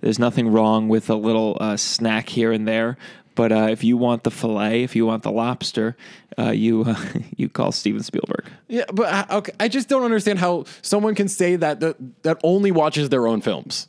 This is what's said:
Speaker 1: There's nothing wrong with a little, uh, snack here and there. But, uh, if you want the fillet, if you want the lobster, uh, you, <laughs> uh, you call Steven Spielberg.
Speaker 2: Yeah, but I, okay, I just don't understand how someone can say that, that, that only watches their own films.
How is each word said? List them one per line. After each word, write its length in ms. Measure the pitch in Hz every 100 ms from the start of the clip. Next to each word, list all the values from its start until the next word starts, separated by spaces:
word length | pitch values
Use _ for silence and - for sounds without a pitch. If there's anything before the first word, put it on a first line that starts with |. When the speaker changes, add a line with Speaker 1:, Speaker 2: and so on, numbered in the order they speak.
Speaker 1:
There's 200 | - 110
nothing 320 | 120 117 117
wrong 360 | 110 110 110 110
with 220 | 110 -
a 60 | 110
little, 400 | 107 110 110 -
uh, 160 | 107 104
snack 520 | - - 117 110 -
here 240 | - 113
and 160 | 110 107
there. 300 | 110 113 131 - - _
But, 160 | - 113
uh, 160 | 110 110
if 120 | 110
you 140 | 113 120
want 260 | 120 120
the 80 | 120
fillet, 540 | - 117 107 107 113
if 100 | 123
you 120 | 113 113
want 180 | 110
the 80 | 107
lobster, 640 | 107 117 123 - - 110 120 - - _ -
uh, 140 | 117
you, 320 | 110 110 110
<laughs> 20 | 113
uh, 100 | 107 - - - -
you 120 | 113
call 240 | - 98
Steven 300 | - 104 107
Spielberg. 420 | 117 - - - - - _
Speaker 2:
Yeah, 160 | 240 -
but 120 | 190 208
I, 240 | 196 202 202
okay, 140 | 202 -
I 80 | 302
just 220 | 254 233
don't 160 | 269
understand 340 | 240 226 208 196
how 280 | 180 175 - -
someone 340 | - 202 214 208
can 100 | 196
say 300 | - 180 180
that, 240 | 156 139
that, 160 | 160 - 131 -
that 160 | 160 160
only 260 | 160 190 202
watches 380 | 170 151 151 143
their 180 | 131 113
own 140 | 113
films. 480 | 113 82 - -